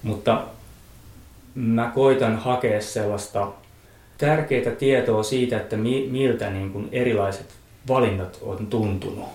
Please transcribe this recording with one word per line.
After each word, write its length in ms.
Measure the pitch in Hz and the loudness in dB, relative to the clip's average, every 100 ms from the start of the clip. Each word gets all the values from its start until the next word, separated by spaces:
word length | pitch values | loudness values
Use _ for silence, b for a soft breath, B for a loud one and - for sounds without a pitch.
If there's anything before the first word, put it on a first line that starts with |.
Mutta 400 | 110 107 - 113 - - - - - - - - - - - - | -4 -2 0 0 0 -14 -20 -20 -20 -20 -20 -20 -20 -20 -16 -4
mä 360 | 117 117 117 131 | 0 2 2 4
koitan 420 | 135 131 120 110 | 4 6 2 0
hakea 440 | 127 127 120 104 | 0 0 2 0
sellaista 680 | 104 - 104 101 - 104 98 - - b b b b - | -2 -4 -2 -4 -4 -4 -4 -6 -20 b b b b -4
tärkeää 540 | 147 151 147 127 120 | 0 0 2 0 0
tietoa 520 | 110 135 131 - 110 | 0 2 4 4 2
siitä, 340 | 107 131 123 110 | 2 0 0 -2
että 180 | - 107 | -2 -2
mi-, 300 | 113 131 131 | 0 0 -2
miltä 380 | 127 135 113 104 | 0 2 2 -2
niin 220 | 95 98 | -4 -6
kuin 160 | 98 101 | -6 -6
erilaiset 540 | 127 123 107 98 95 - - - - 127 | -2 0 2 0 -4 -12 -20 -20 -20 0
valinnat 520 | 131 117 95 90 - | 2 4 0 -6 -10
on 260 | - 92 104 | -10 -8 -4
tuntunut. 580 | 113 107 98 98 - - | 0 0 0 -4 -8 -12